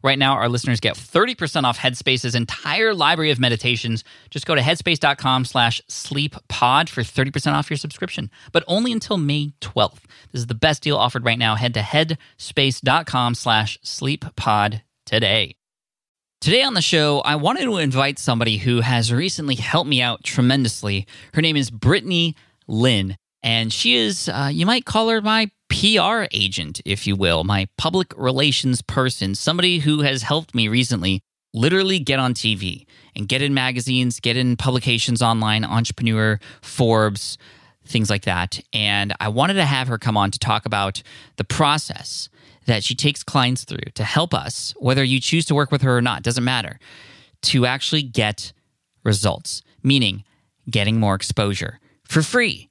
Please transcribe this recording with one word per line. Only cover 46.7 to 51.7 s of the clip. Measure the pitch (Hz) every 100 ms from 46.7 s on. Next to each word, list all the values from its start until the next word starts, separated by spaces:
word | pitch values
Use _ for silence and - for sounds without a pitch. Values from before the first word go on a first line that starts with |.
| - - - - - _ _
to | - 135 123
actually | 131 - 156
get | 135 120 107 104 - _ _ _ _ _
results, | 113 101 101 - - - _ _
meaning | 131 139 110 98 - _ _ _ -
getting | 113 101 110
more | 107 95
exposure | - - 101 98 87